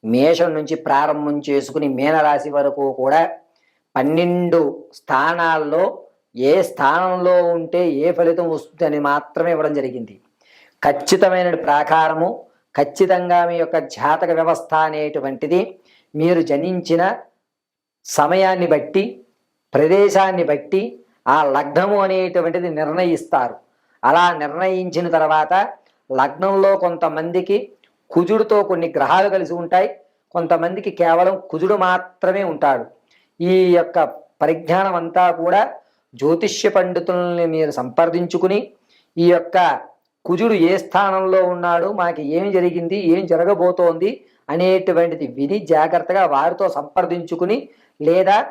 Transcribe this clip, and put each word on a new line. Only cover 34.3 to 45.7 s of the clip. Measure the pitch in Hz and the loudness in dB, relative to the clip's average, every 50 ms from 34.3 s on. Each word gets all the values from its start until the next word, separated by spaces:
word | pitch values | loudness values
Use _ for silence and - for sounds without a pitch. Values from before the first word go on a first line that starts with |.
| _ _ | _ _
పరిజ్ఞానం | 160 147 165 160 165 - 170 185 196 196 185 | 0 0 0 -2 -2 -2 0 0 0 0 -2
అంతా | 170 165 165 165 180 180 180 | -4 -6 -2 0 2 2 2
కూడా | 170 160 165 175 185 202 220 220 - - _ _ _ _ _ _ _ | 2 0 -2 0 2 2 0 0 -4 -16 _ _ _ _ _ _ _
జ్యోతిష్య | 120 135 147 165 165 190 208 208 - - 208 | -4 0 0 0 0 0 -4 -4 0 -2 2
పండితుల్ని | - 196 185 185 180 180 170 175 185 180 175 175 175 170 170 | 2 2 0 2 -2 -4 -4 -2 -2 -2 -2 -2 -2 -2 -2
మీరు | 170 160 160 160 147 | -2 0 -2 -2 -2
సంప్రదించుకుని | 143 - 123 127 123 - 165 165 165 175 175 170 - 180 170 185 190 208 - - _ _ _ _ _ _ _ _ _ 165 | -2 -6 -8 -6 0 0 0 2 2 -2 -4 -2 -4 -2 -2 0 0 -2 -4 -6 _ _ _ _ _ _ _ _ _ 0
ఈ | 170 175 175 | 4 4 4
యొక్క | 170 170 170 - 185 180 170 139 - - - - _ _ _ _ _ _ | 4 2 0 0 2 2 2 0 -2 -6 -14 -20 _ _ _ _ _ _
కుజుడు | - 175 165 208 233 226 | -4 -2 0 0 0 2
ఏ | 196 165 170 185 | 2 2 2 2
స్థానంలో | 190 - - - 190 202 196 190 190 190 190 185 190 185 | 0 -2 -2 0 0 2 2 0 0 0 2 2 2 2
ఉన్నాడు, | 180 180 175 175 175 170 170 170 196 202 | 2 0 -2 -2 0 0 0 0 -2 -2
మాకు | 202 180 175 170 165 | -2 -2 -2 -2 -4
ఏం | 156 143 151 165 190 202 196 | -6 -4 -2 -2 -2 0 0
జరిగింది, | 185 175 175 160 175 170 170 185 | 2 0 0 -2 -2 -4 -4 -4
ఏం | 202 196 170 165 180 190 | -2 0 2 2 2 2
జరగబోతోంది | 165 175 160 170 185 202 170 175 180 180 180 180 170 165 165 170 202 269 - - _ _ _ _ - | 0 0 0 2 2 2 2 2 0 2 2 0 0 0 0 -2 -4 -4 -6 -14 _ _ _ _ -6
అనేటువంటిది | 147 165 180 185 190 190 180 - 175 165 170 170 160 147 147 | -4 0 2 2 2 2 2 0 2 2 2 0 0 -6 -8
విని | 127 123 127 139 143 190 214 | -10 -6 -4 -4 -2 -2 -4
జాగ్రత్తగా | 180 156 | -2 0